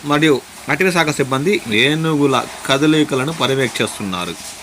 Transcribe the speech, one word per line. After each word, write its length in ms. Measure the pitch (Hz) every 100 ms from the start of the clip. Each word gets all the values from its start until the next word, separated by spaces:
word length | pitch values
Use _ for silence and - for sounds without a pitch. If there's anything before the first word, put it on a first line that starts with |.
మరియు 360 | 147 147 156 131 - - -
అటవీ 240 | 151 190
శాఖ 180 | 175 156
సిబ్బంది 500 | 147 127 131 151 208 117
ఏనుగుల 760 | 107 135 156 160 151 143 127 120 - -
కదలికలను 680 | 135 156 156 147 139 135
పర్యవేక్షిస్తున్నారు. 1000 | 165 127 135 127 - 113 - 101 90 87 85 - -